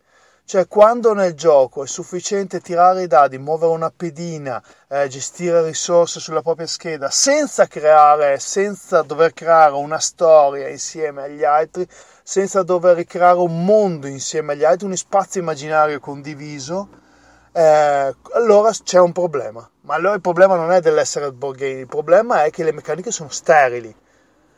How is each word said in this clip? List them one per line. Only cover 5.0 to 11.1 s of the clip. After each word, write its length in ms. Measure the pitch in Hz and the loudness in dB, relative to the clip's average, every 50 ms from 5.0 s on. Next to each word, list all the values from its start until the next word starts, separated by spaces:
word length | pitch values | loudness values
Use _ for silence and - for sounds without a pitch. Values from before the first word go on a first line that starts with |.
| 143 135 | -4 -4
gestire 560 | 127 139 131 - - - 175 170 170 170 160 | -4 -10 -12 -14 -10 -6 -4 0 0 0 0
risorse 560 | 160 156 - - - 175 175 170 165 - 165 | 0 -4 -8 -4 0 2 2 2 2 -2 -12
sulla 240 | - - 160 156 139 | -12 -6 -6 -4 -4
propria 240 | 165 165 151 165 156 | -4 -6 -6 -6 -10
scheda, 420 | - - - 170 160 147 135 139 | -12 -10 -8 -10 -8 -6 -6 -4
senza 560 | - - - 277 285 302 294 - - - 190 | -2 -2 0 0 0 0 -2 -4 0 0 -2
creare, 720 | - - 170 147 151 156 151 151 147 147 151 147 143 139 131 | 0 -2 -4 2 4 6 6 6 6 4 4 2 0 0 -2
senza 640 | - - - 202 196 208 202 - - - 180 160 | -6 -6 -4 -4 -4 -4 -6 -10 -8 -2 0 0
dover 320 | 156 135 151 143 165 160 - | 0 -2 0 0 0 0 0
creare 400 | - 160 160 165 160 156 147 139 | -4 0 2 4 6 6 4 4
una 240 | 139 143 147 156 160 | 0 -6 -6 -6 -6
storia 680 | - - - _ 175 160 160 156 143 139 139 139 135 135 | -6 -8 -4 _ 4 6 6 6 6 4 0 -4 -8 -10
insieme 560 | 143 135 - - - 165 156 147 | -10 -12 -14 -14 -8 -6 -6 -6